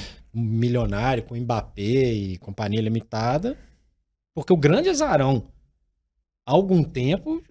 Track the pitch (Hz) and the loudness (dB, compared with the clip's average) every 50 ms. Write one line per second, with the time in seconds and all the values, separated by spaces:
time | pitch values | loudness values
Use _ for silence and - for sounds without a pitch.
0 | 101 - - - - _ - 117 117 110 110 113 120 120 120 123 113 104 101 101 | -8 -12 -16 -20 -20 _ -6 -4 -2 -2 0 0 0 2 0 0 0 -2 -2 -2
1 | 113 127 131 117 110 - 120 117 123 117 120 107 - - - 104 101 107 123 135 | -2 0 -2 -2 -4 -6 -8 -8 -4 -2 -2 -4 -4 -6 -8 -6 -2 0 2 2
2 | 131 123 113 104 98 95 92 90 - - 98 - 107 101 104 113 110 107 113 113 | 2 2 0 -2 -4 -6 -8 -10 -10 -14 -10 -8 -4 -2 -2 -2 -2 0 -2 -4
3 | - - - 110 113 120 131 156 190 247 285 - - - _ _ _ _ _ _ | -4 -6 -6 -2 -2 0 0 0 -2 -4 -6 -8 -14 -20 _ _ _ _ _ _
4 | _ _ _ _ _ _ - 160 143 - 185 160 139 147 165 262 349 381 349 277 | _ _ _ _ _ _ -12 -8 0 2 2 4 6 4 4 4 4 2 2 2
5 | 311 277 175 143 135 135 135 113 - - - _ _ _ _ _ _ _ _ _ | 2 2 2 4 4 4 2 0 -2 -6 -18 _ _ _ _ _ _ _ _ _
6 | _ _ _ _ _ _ _ _ - 123 135 175 196 190 185 170 147 - - 127 | _ _ _ _ _ _ _ _ -4 2 2 2 4 4 4 2 2 2 -2 -4
7 | 123 135 175 196 - 311 320 330 - _ | -2 0 -2 -2 -4 -6 -8 -8 -8 _